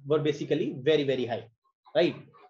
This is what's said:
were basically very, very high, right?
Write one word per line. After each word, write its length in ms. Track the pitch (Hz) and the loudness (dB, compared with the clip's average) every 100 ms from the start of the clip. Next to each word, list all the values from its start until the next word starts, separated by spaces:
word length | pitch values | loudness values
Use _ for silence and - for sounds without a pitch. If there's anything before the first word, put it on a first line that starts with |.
| 139 | -2
were 140 | 151 | 0
basically 560 | 151 143 139 151 214 143 | 0 -2 -2 -2 -2 -2
very, 240 | 131 151 135 | 2 2 2
very 200 | 127 117 | 0 -2
high, 200 | 110 - _ _ _ _ 156 | -6 -8 _ _ _ _ 2
right? 220 | 170 110 - - | 2 0 -12 -20